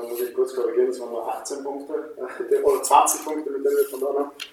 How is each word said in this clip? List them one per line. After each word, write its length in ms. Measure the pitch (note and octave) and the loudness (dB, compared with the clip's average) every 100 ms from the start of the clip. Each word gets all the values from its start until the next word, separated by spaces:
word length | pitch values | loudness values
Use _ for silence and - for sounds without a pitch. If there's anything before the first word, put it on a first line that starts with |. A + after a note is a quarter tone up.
| A#2 | -6
muss 120 | A#2+ | -4
ich 140 | B2 | -4
kurz 180 | - B2+ | 0 0
korrigieren, 360 | B2+ A#2 A#2+ B2+ | 0 0 4 2
es 120 | A#2+ | 0
waren 100 | A#2 | -6
nur 220 | A#2 A#2 | -6 -4
achtzehn 300 | C3 - C3+ | -6 -6 -8
Punkte, 540 | C#3 C#3+ C#3+ D3+ - - B2+ - A#2+ | -6 -8 -6 -6 -6 -10 -10 -8 0
äh, 60 | C#3 | 4
oder 260 | C#3+ C3 | 4 2
zwanzig 420 | - C#3+ C#3+ D3 | 6 6 6 2
Punkte, 240 | D#3 D#3 D3 | -4 -4 -4
mit 140 | C3+ | 0
denen 120 | C#3 C#3+ | 2 2
wir 80 | |
verloren 340 | C3+ C3 C#3 C#3+ | 0 -2 -2 -2
haben. 120 | C#3+ - - | -4 -8 -18